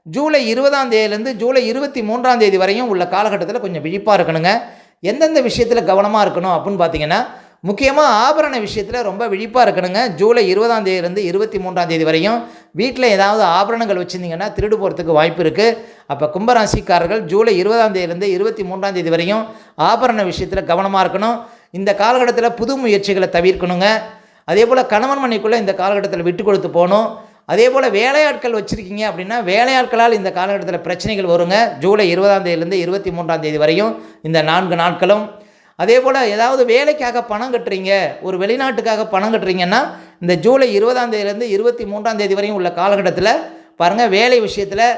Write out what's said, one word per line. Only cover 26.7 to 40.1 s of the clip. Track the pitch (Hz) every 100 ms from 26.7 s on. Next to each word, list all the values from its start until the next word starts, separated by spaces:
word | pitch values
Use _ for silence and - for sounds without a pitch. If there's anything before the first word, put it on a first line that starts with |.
போகணும். | 156 175 202 220 - - _ -
அதே | 180 247
போல | 262 262
வேலையாட்கள் | 196 247 285 302 262 240 226
வச்சிருக்கீங்க | 196 208 185 208 214
அப்படின்னா | 170 185 233 185
வேலையாட்களால் | 202 247 262 247 233 233 220
இந்த | 190
காலகட்டத்துல | 175 190 202 180 175
பிரச்சனைகள் | 165 175 208 208 185
வருங்க. | 175 175 202 226 143
ஜூலை | 160 208 190
இருபதாம் | 170 202 196 175
தேதியிலேருந்து | 170 170 190
இருபத்தி | 170 196 196
மூன்றாம் | 165 165 160
தேதி | 151 151
வரையும் | 151 165 214 - - -
இந்த | 160 160
நான்கு | 156 170 185 170
நாட்களும். | 170 170 180 208 208 - - _ _ -
அதே | 185 247
போல | 269 269 233
ஏதாவது | 208 240 262 240
வேலைக்காக | 233 294 302 247 240
பணம் | 240 208 254
கட்டுறீங்க, | 240 - 190 190 196 160 123
ஒரு | 185 185
வெளிநாட்டுக்காக | 196 247 269 240 226 214 214
பணம் | 196 208
கட்டுறீங்கன்னா | 220 185 185 180 220 294 - -